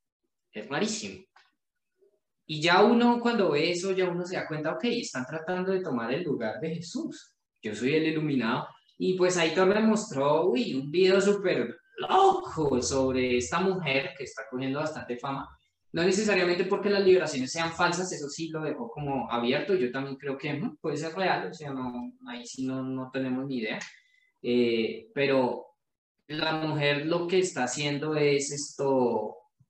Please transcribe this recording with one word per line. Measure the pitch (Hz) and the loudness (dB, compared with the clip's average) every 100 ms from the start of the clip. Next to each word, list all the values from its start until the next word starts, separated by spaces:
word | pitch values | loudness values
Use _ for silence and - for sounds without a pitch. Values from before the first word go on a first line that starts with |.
| _ _ _ _ _ | _ _ _ _ _
Es | 104 117 | -14 -8
rarísimo. | 147 208 - 101 - - _ _ _ _ _ _ _ _ _ _ _ - | -4 -2 -4 -8 -12 -18 _ _ _ _ _ _ _ _ _ _ _ -10
Y | 151 | -2
ya | 165 185 | 4 6
uno | 226 233 240 233 | 8 6 6 4
cuando | 233 220 180 | 2 2 2
ve | 147 170 | 2 0
eso, | 175 190 | 0 -2
ya | 185 180 | 0 0
uno | 175 | 0
se | 180 175 | -4 -6
da | - | -6
cuenta, | 151 151 | -6 -4
ok, | - | -2
están | 240 175 - 127 127 | -2 -2 -4 -8 -8
tratando | 160 - 185 185 | -8 -6 -4 0
de | 190 | -2
tomar | 175 120 117 | 0 -4 -2
el | 143 | -2
lugar | 170 120 110 107 | -2 -4 -4 -4
de | 160 170 | -6 -6
Jesús. | - 254 330 - - _ _ _ | -8 -8 -8 -10 -20 _ _ _
"Yo | 110 | -8
soy | 104 127 | -2 0
el | 156 160 | 2 2
iluminado". | 156 151 131 113 139 151 - _ - | 0 0 0 0 -2 -4 -14 _ -4
Y | 180 | 0
pues | 180 180 180 | 2 2 4
ahí | 160 | 2
Torben | 185 185 208 220 | 4 4 6 4
mostró, | 208 - 135 143 160 180 | 4 0 0 2 4 4
uy, | 247 208 | 2 0
un | 135 147 | -4 -2
video | 170 190 196 | 4 6 6
súper | 196 196 185 143 117 - _ - | 4 4 2 0 -2 -6 _ -10
loco | - 381 392 - - 160 143 123 | 2 6 6 4 -2 -2 0 2
sobre | - 135 131 127 127 123 | 0 0 2 2 2 0
esta | - 170 | 0 0
mujer | 190 180 151 135 - - | 0 0 0 -2 -2 -8
que | |
está | 127 - - | -12 -12 -10
cogiendo | 127 135 143 | -6 -4 -2
bastante | 156 - - 123 | -4 -6 -8 -8
fama. | 143 139 - - _ _ _ | -6 -8 -10 -16 _ _ _
No | 160 | 0
necesariamente | 180 190 208 185 175 175 | 2 2 2 2 2 2
porque | 185 196 202 | 0 0 0
las | 196 | 4
liberaciones | 190 185 151 131 127 | 6 6 4 -2 -4
sean | 165 165 | -2 -4
falsas, | - 170 170 180 | 0 0 0 -4
eso | 151 143 | -6 -8
sí | - 160 | -8 -6
lo | 160 | -6
dejó | 151 139 - | -6 -6 -8
como | 151 143 135 117 | -8 -4 -4 -2
abierto. | 120 120 143 - | -2 0 0 2
Yo | 185 120 | 0 0
también | 135 139 135 | -2 -6 -6
creo | 143 135 | -6 -6
que, | 151 | -4
ujú, | 143 214 - | -4 -6 -6
puede | 160 147 | -6 -4
ser | 160 | -4
real, | 180 180 147 - | -2 0 0 -2
o | |
sea, | - 147 | -8 -8
no, | 131 123 120 123 - 127 | -6 -6 -8 -10 -14 -14
ahí | 120 120 | -14 -12
sí | - 131 | -8 -6
no, | 131 | -4
no | 131 131 127 | -4 -6 -6
tenemos | 135 131 127 139 | -6 -4 -4 -4
ni | 127 | -4
idea. | 110 - - - _ _ _ _ | -4 -6 -10 -16 _ _ _ _
Eh, | 120 123 117 113 110 - - | 0 2 2 2 0 -4 -8
pero | 143 139 135 123 120 - _ _ _ _ _ - | -2 2 2 2 -2 -10 _ _ _ _ _ -10
la | 151 160 160 | -4 -2 -2
mujer | 156 147 143 143 156 | -2 0 2 0 0
lo | 170 175 | -2 2
que | 185 | 2
está | 180 139 | 2 0
haciendo | - 151 147 143 156 | -4 -2 -2 -2 -2
es | 151 147 139 139 | 2 4 2 0
esto, | 143 - - 139 135 120 110 107 - _ _ _ | -6 -8 -2 2 4 2 0 -4 -10 _ _ _